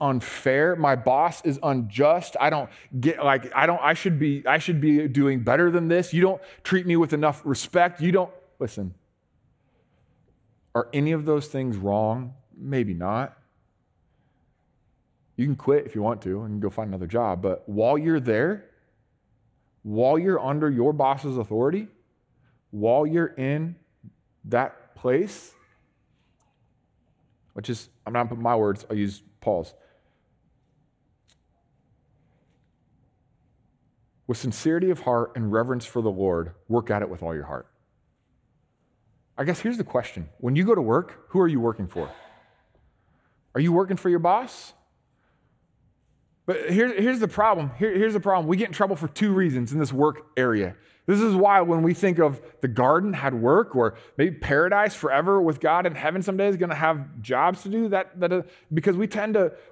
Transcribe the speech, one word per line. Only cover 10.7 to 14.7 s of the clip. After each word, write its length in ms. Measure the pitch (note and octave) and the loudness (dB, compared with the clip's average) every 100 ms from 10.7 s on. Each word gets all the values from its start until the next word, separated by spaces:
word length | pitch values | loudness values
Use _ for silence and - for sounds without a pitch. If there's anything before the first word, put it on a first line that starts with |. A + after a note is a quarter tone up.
Are 160 | - C#3+ | -4 -2
any 180 | C#3+ D3+ | -2 0
of 140 | D#3+ D3+ | 0 0
those 220 | D3 C#3+ | -2 -2
things 300 | C3+ C3 G#2 | -6 -4 -4
wrong? 560 | G2+ G#2 A2 A#2+ B2 C3+ _ - | -2 0 0 -2 -8 -14 _ -16
Maybe 400 | C3+ C3+ G#2 E2+ | -6 -2 -2 -4
not. 420 | F2+ A2+ C#3 - _ _ _ _ _ _ _ _ _ _ _ _ _ | -4 -6 -6 -12 _ _ _ _ _ _ _ _ _ _ _ _ _